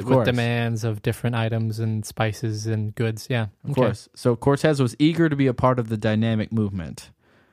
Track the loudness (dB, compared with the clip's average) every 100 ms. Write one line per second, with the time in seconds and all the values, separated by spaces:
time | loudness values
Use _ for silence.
0 | 2 4 4 2 0 0 -2 -2 -4 -4
1 | -4 -2 -2 -2 -2 -2 -2 -2 -2 -4
2 | -4 -4 -4 -2 -4 -4 -4 -4 -4 -4
3 | -4 -4 -4 -4 -4 -8 -4 0 0 0
4 | -10 -2 0 2 2 4 4 2 0 2
5 | 2 4 2 2 0 2 2 2 0 -2
6 | 0 2 2 0 -2 -2 -2 -4 -8 -12
7 | -18 _ _ _ _